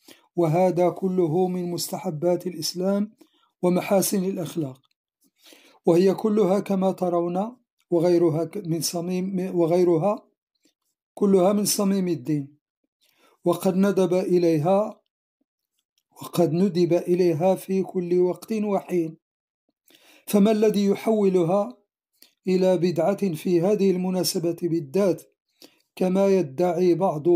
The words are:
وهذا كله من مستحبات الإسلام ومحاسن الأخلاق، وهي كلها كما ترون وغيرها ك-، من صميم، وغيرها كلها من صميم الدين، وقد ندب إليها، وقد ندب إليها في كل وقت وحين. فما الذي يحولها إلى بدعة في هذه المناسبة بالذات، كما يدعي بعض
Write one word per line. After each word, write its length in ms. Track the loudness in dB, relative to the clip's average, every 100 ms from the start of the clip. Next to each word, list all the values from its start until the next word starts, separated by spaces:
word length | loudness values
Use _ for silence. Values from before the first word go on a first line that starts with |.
| -20 -20 _ -2
وهذا 520 | 0 2 2 2 0
كله 600 | 0 -2 0 0 0 -2
من 220 | -2 -6
مستحبات 760 | -8 -8 -8 -8 -4 -2 -2 -4
الإسلام 640 | -8 -8 -4 -2 -2 -4 -10 _ _ _ _
ومحاسن 600 | 0 0 2 0 0 -2
الأخلاق، 560 | -2 -4 -8 -6 -8 -10 _ _ _ _ _ _ _ -20 _ _ 2
وهي 280 | 4 4
كلها 460 | 2 0 2 2 0
كما 320 | 0 -2 -2
ترون 640 | -2 -2 -2 -2 -4 -6 -10 _ _ _
وغيرها 540 | 0 2 2 2 0
ك-، 120 | -4 -8
من 240 | -6 -6
صميم، 760 | -4 -6 -4 -4 -4 -4 -4 0
وغيرها 720 | 2 4 4 2 0 -2 -8 _ _ _ _ _ _ _ _
كلها 380 | -2 2 4 4
من 120 | 2
صميم 440 | 0 -2 0 0 -2
الدين، 500 | -4 -4 -4 -6 _ _ _ _ _ _ _ _ _
وقد 320 | -2 0 0 2
ندب 380 | 2 2 2
إليها، 840 | 0 2 2 2 2 2 0 0 -8 _ _ _ _ _ _ _ _ _ _ _ -20
وقد 300 | -6 0 0
ندب 400 | 2 0 2 2
إليها 600 | 0 0 2 2 2 0
في 280 | 0 -2 -4
كل 360 | -2 -4 -2 2
وقت 340 | 0 -2 -6
وحين. 640 | -4 -2 -4 -2 -4 -4 -8 _ _ _ _ _ _ _ _ _ _ -2
فما 220 | 2 4
الذي 360 | 4 2 2 0
يحولها 880 | -2 -2 0 2 2 0 0 -2 -8 _ _ _ _ _ _ -2
إلى 280 | 0 2 2
بدعة 580 | 0 0 -2 0 -2
في 260 | -4 0 0
هذه 300 | 2 2 0
المناسبة 680 | 0 -2 -4 -4 -2 -4 -4
بالذات، 600 | -4 -4 -2 0 0 0 -6 _ _ _ -20 _ _ -4
كما 320 | 0 2 2
يدعي 640 | 2 0 -2 -2 2 2
بعض 300 | 2 0 0 2